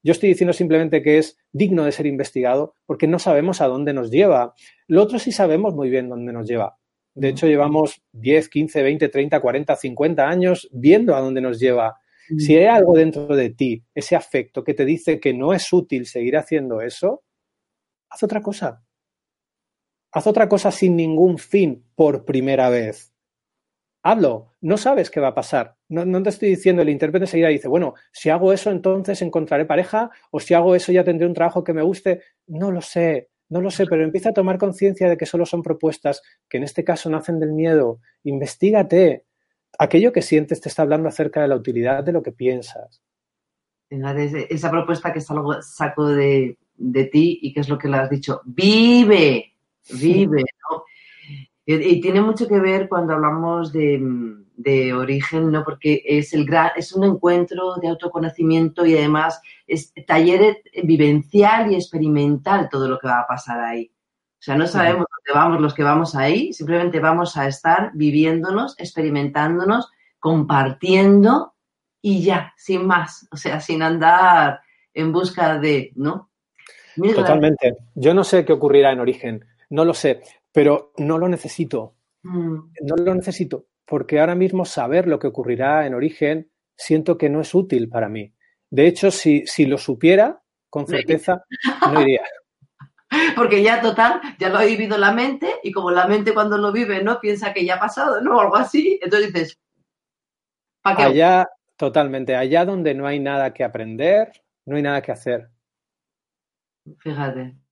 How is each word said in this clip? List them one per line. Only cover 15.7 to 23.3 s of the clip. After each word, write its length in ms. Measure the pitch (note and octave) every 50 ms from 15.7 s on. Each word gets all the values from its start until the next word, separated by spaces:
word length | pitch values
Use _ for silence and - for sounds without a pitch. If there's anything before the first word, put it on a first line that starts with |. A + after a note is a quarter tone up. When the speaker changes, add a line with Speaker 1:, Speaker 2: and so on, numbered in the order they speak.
| -
Speaker 1:
útil 340 | F3+ F3 - - C3 B2
seguir 300 | - - B2+ A#2 A#2+ C3+
haciendo 440 | D#3 D3+ - D#3+ D3+ C#3 C3 A#2 A2
eso, 440 | A2+ A#2+ A#2 - - F#3+ B3 D#4 _ _ _ _ _ _ _ _ _ _ _ _ _ _ _ _ _ _
haz 140 | - - -
otra 180 | G#3 G#3+ G#3+
cosa. 440 | G#3+ G#3 G3+ - - C#3+ A#2 - _ _ _ _ _ _ _ _ _ _ _ _ _ _ _ _ _ _ _ _ _ _ _ _ _ _ -
Haz 140 | - -
otra 220 | G#3+ G#3 A3 A3 F#3
cosa 220 | G3 F#3+ - G#3
sin 260 | F3+ - - F#3 F3
ningún 400 | E3+ E3 D#3+ D#3 D#3 F3 F#3 F3+
fin 480 | D#3 - _ - G3+ F#3+ D#3 B2+ - _ _ _
por 300 | - D#3+ D3 C#3 C3 -
primera 460 | - C#3 C3 B2+ C3+ C3+ B2+ B2+ B2+
vez. 420 | B2 A#2+ A#2 G#2+ G#2 - - _ _ _ _ _